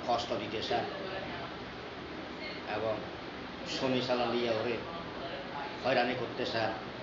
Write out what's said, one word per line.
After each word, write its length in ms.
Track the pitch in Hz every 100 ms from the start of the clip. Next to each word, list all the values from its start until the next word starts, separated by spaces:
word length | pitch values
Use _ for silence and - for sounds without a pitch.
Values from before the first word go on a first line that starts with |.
| 120
কষ্ট 260 | 117 -
দিতে 280 | 110 107 110 -
চান 160 | 117 107 - 98 - - - - - - - - - - - - - - - 98
এবং 200 | 107 110 104 92 - - - - - -
শনি 300 | - 135 127 123
চালান 220 | 123 117
দিয়ে 200 | 120 120
ওরে 260 | 110 117 110 - - - - - - - 139 - -
হয়রানি 300 | 127 123 123
করতে 300 | 123 110 127 117
চান, 240 | 113 110 - - -